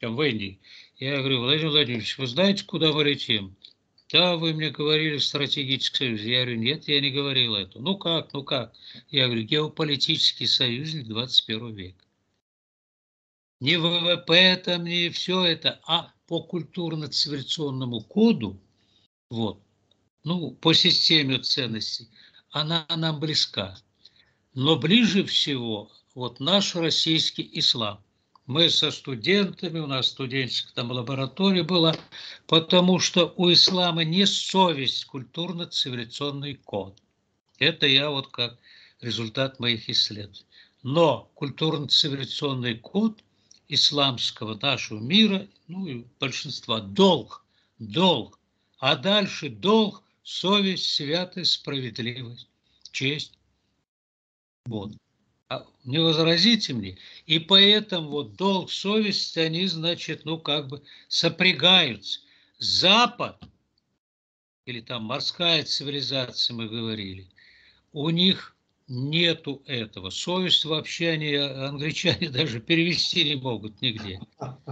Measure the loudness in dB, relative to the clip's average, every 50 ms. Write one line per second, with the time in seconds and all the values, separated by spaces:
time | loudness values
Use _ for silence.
0 | -6 -6 -2 0 0 0 0 -2 -4 -8 -10 -14 _ -20 -20 -20 -20 _ _ _
1 | -6 -4 -4 -2 0 0 0 0 2 2 0 2 0 2 2 2 2 2 0 -4
2 | -4 -6 -6 -6 -6 -4 0 2 2 2 2 0 -2 -6 -4 0 2 2 2 2
3 | 2 2 0 0 0 -2 -2 -2 -2 -6 -12 _ _ -20 -20 _ _ _ _ _
4 | _ _ 2 4 4 4 2 0 -2 -2 -2 -2 -4 -4 -4 -2 0 0 2 2
5 | 0 0 -2 -2 -2 -2 -2 -2 -2 -2 -2 -4 -2 -2 -2 -2 -2 -4 -2 -2
6 | -2 -2 -2 -4 -2 -2 0 0 0 0 -2 -2 -2 -2 -2 -4 -4 -2 0 0
7 | 0 0 -2 -2 -4 -2 0 0 0 0 0 -4 -4 -6 -10 -8 -4 -4 -4 -2
8 | -2 -2 -2 -2 -4 -6 -10 -10 -6 -4 -4 -4 -6 -8 _ -20 -20 -20 -20 -20
9 | -20 _ 0 0 2 2 0 -2 -2 0 0 0 -2 -2 -4 -4 -2 -2 -2 -2
10 | 0 0 0 2 2 0 0 0 -2 0 0 2 2 0 0 -2 -4 -6 -8 -8
11 | -8 -8 -6 -6 -6 -2 -2 -2 -2 -2 -6 -6 -6 -10 -12 -12 -14 -14 -16 _
12 | _ _ _ _ _ _ _ _ _ _ _ _ _ _ _ _ _ _ _ _
13 | _ _ _ _ _ _ _ _ _ _ _ _ 0 2 2 2 2 0 0 0
14 | 0 0 -2 -2 0 2 6 6 8 6 6 2 0 -4 -4 -2 -2 -2 -2 -2
15 | -2 -2 -4 -6 -4 -2 0 0 2 2 0 0 -2 -4 -4 -4 _ -2 -2 -2
16 | -2 -6 _ _ _ _ -6 -6 -6 -6 -8 -8 -8 -8 _ -8 -6 -4 -4 -6
17 | -8 -6 -4 -4 -4 -2 -4 -8 -6 -6 -6 -4 -4 -4 -4 -4 -6 -4 -6 -6
18 | -8 -4 2 4 6 6 4 2 -2 -6 -8 -10 -16 _ _ _ _ _ _ _
19 | _ _ _ _ _ _ -6 -4 -4 -4 -4 -8 _ _ _ _ _ _ _ _
20 | _ _ _ _ _ -6 -4 -4 -4 -8 -10 0 2 4 4 6 4 4 2 4
21 | 4 4 4 4 4 2 0 -2 0 -2 -2 -2 -2 -4 -4 -6 -6 -6 -8 -10
22 | -12 -14 _ _ -20 -20 _ -20 _ _ -6 -6 -4 -2 -2 -2 -2 -4 -4 -2
23 | -2 -2 -2 -2 -4 -2 0 0 0 0 -2 -6 -6 -6 -8 -16 _ _ _ _
24 | _ -20 _ _ _ _ _ _ _ _ _ -2 2 2 2 2 4 4 4 6
25 | 6 4 4 2 0 2 0 0 0 0 -2 -4 -4 -4 -6 -6 -8 -12 -20 -20
26 | _ _ _ -8 -8 -8 -8 -6 -2 2 2 2 2 2 -2 0 0 0 2 2
27 | 2 2 2 2 2 0 -2 -6 -10 -8 -4 0 0 2 2 2 -2 -4 -6 -8
28 | -16 _ _ _ _ _ _ _ _ -4 2 2 4 4 4 2 2 0 -2 -6
29 | -8 -8 -8 -4 0 2 2 4 2 0 -2 -6 -8 -6 -6 -6 -4 -4 -2 0
30 | 0 -2 -2 -2 -6 -4 -2 -2 -2 -2 -4 -6 -6 -6 _ -8 -6 -4 -4 -6
31 | -4 -4 -4 -4 -4 -4 -2 0 2 2 4 2 2 2 2 4 4 4 2 0
32 | -6 -16 -18 -18 -16 -16 -18 -20 _ _ 2 2 4 6 6 6 6 8 6 4
33 | 2 2 2 2 2 2 2 2 4 6 8 8 6 6 4 2 2 0 0 0
34 | 0 0 4 4 4 4 2 0 -4 0 4 4 4 4 4 0 -2 -2 -2 -4
35 | -8 -8 -10 -12 -12 -10 _ -8 -8 -6 -6 -8 -8 -6 -4 -4 -4 -2 -4 -6
36 | -8 -8 -8 -6 -6 -6 -6 -6 -8 -10 -10 -12 _ -8 -6 -6 -6 -6 -12 _
37 | _ _ _ _ _ _ _ _ _ _ _ _ 2 2 2 2 2 4 4 4
38 | 4 2 -2 -4 -6 -8 _ -6 -6 -6 -6 _ _ -20 -20 -20 -20 -20 _ _
39 | -8 -8 -6 -4 -6 -6 -2 -2 -4 -4 -4 -4 -2 -2 -2 -2 -4 -4 -2 0
40 | 0 0 -2 -10 -12 -14 -16 -20 -20 _ _ -20 -20 _ _ _ _ -2 2 4
41 | 4 4 4 0 -4 _ _ -8 -8 -8 -4 -2 -2 -2 -2 -2 -2 0 2 2
42 | 2 0 -2 -6 -6 -8 -8 -6 -4 -4 -4 -2 -4 -4 -4 -6 -10 -6 -2 0
43 | 0 0 -2 -4 _ _ _ _ _ _ _ _ _ _ 0 2 2 2 2 2
44 | 2 2 0 -2 -4 -6 -6 -6 -8 -8 -8 -4 -2 -2 -2 -2 -4 -8 -8 -8
45 | -6 2 4 6 6 6 4 0 -4 -8 _ _ _ _ -10 -10 -8 -8 -8 -10
46 | -12 -16 _ _ -6 -6 -4 -6 -8 -8 -10 -10 -6 -4 -4 -4 -4 -6 4 6
47 | 6 6 6 4 0 -6 -14 -20 _ _ _ _ _ _ _ _ -14 -6 0 2
48 | 4 4 4 2 -2 -8 -12 _ _ _ _ _ _ _ _ _ 0 0 0 0
49 | 0 0 2 2 2 0 -4 -8 -10 -10 -10 -4 2 4 6 6 4 2 -2 -8
50 | _ _ _ _ _ -12 -10 -4 0 2 2 2 2 2 -2 -2 -2 -2 -2 -2
51 | -2 -2 -2 -2 -2 -4 -8 -4 0 0 0 0 -2 -6 -6 -4 -6 -6 -6 -4
52 | -6 -6 -6 -8 -10 -12 -14 -16 -20 _ _ _ _ _ _ _ _ -12 -8 -2
53 | -2 -2 -2 -2 -6 -10 _ _ _ _ _ _ _ _ _ _ _ _ _ _
54 | _ _ _ _ _ _ _ _ _ _ _ _ _ -8 -8 -6 -6 -8 -12 -16
55 | _ _ _ _ _ _ _ _ _ _ -10 -10 -10 -14 _ _ _ -4 0 2
56 | 4 4 4 4 4 4 4 6 6 6 6 4 2 -2 -4 -4 -4 -6 -10 -14
57 | -18 -20 -20 -20 _ 0 0 0 2 6 6 8 8 8 8 6 4 0 -6 -6
58 | -6 -4 -4 -4 -4 -6 -6 -2 0 2 2 0 -2 -4 -8 -6 -4 0 0 2
59 | 2 2 0 -2 -4 -4 -2 -2 0 0 0 0 -2 -2 -2 -2 -2 -2 -2 -4
60 | -4 -8 -8 -8 -6 -6 -6 -6 -2 -2 -2 -2 -2 -6 -10 -12 -14 -18 -20 -20
61 | -14 _ -4 0 0 0 2 4 4 4 4 4 4 6 6 6 6 4 0 -6
62 | -8 -10 -10 -10 -12 _ _ _ _ _ _ _ -4 -2 0 2 4 6 6 6
63 | 6 4 2 -4 -8 -8 -8 -14 -20 -20 _ _ _ _ _ _ _ _ _ _
64 | _ _ _ _ _ _ _ _ _ _ _ _ _ -12 -12 -12 -10 -8 -8 -6
65 | -6 -4 -4 -4 -4 -6 -4 0 2 2 4 2 2 -2 -4 -4 -4 -4 -6 -6
66 | -6 -4 -2 -4 -4 -4 -4 -4 -4 -2 -2 -4 -6 -6 -6 -6 -4 -4 -4 -6
67 | -6 -8 -10 -12 -14 -20 _ _ _ -20 -20 _ _ _ _ _ _ _ _ -4
68 | -2 0 2 4 4 2 2 0 -4 -16 _ _ _ _ _ _ _ _ -8 -6
69 | -6 -2 0 2 2 2 0 -2 -4 -8 -8 -8 -8 -8 -6 -6 -6 -8 -10 -12
70 | -12 -10 -8 -8 -4 -2 -2 -2 0 2 2 0 2 0 -4 -4 -4 -6 -6 -2
71 | 0 0 0 0 -2 -2 0 0 0 -2 -4 -6 -6 -6 -6 -4 -6 -4 -4 -2
72 | 0 0 0 0 -2 -4 -2 -2 -2 -2 -2 -6 -2 0 2 2 4 2 2 0
73 | 0 0 0 0 2 0 0 -2 -2 -4 -6 -4 -6 -10 -12 -4 -4 -4 -4 -4
74 | -8 -10 -10 -10 -12 -16 _ _ -12 -12 -12 -14 _ -12